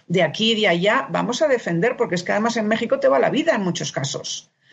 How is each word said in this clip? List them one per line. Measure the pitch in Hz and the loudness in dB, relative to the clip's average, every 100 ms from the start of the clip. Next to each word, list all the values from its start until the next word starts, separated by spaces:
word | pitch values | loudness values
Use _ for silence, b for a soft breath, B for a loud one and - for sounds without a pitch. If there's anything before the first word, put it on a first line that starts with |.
| - | -2
de | 180 | 0
aquí | 156 143 220 | 0 0 0
y | 214 | 2
de | 202 | 2
allá, | 175 202 254 269 | 2 2 0 0
vamos | 175 185 247 | -2 -2 0
a | 302 | 2
defender, | 240 - 170 226 254 | 0 0 0 0 0
porque | 208 175 | -2 -2
es | |
que | 190 | -2
además | 202 226 226 | 0 0 0
en | 208 | 0
México | 226 226 175 | 0 0 2
te | 262 | 2
va | 269 | 4
la | 175 | 2
vida | 226 330 | 0 0
en | 240 | 0
muchos | 180 - 147 | 0 -4 -6
casos. | - 139 - - - - _ B | -6 -6 -8 -10 -12 -14 _ B